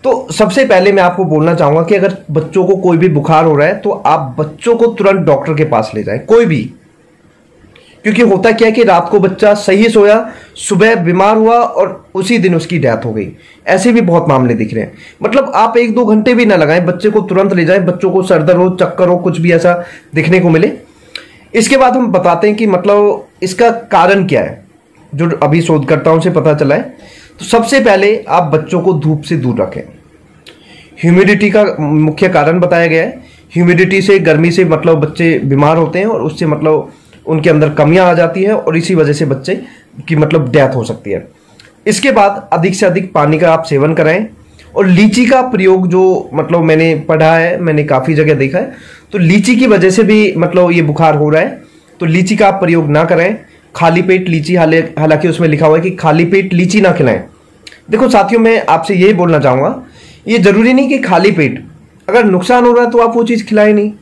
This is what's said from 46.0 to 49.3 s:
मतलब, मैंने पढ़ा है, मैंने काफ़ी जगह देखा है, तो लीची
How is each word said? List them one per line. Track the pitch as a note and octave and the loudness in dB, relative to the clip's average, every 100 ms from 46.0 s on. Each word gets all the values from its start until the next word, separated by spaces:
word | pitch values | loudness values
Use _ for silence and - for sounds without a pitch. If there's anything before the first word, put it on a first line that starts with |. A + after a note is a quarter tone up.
| F#3 F3+ - | 2 0 -4
मतलब, | C#3+ D#3+ E3+ | -6 -2 -2
मैंने | D#3+ D#3 E3 D3+ D3+ | 2 2 2 -2 -2
पढ़ा | D#3+ D#3+ E3 | 0 2 2
है, | E3+ F3 | 0 -2
मैंने | F3 D3+ | -2 -2
काफ़ी | D3 C3 C3 | 0 -2 0
जगह | D3+ D#3 | 0 0
देखा | C3+ C3+ D#3+ | 0 -2 -4
है, | C4+ - - - _ | -8 -12 -20 -20 _
तो | G#3 | -2
लीची | E3 | 2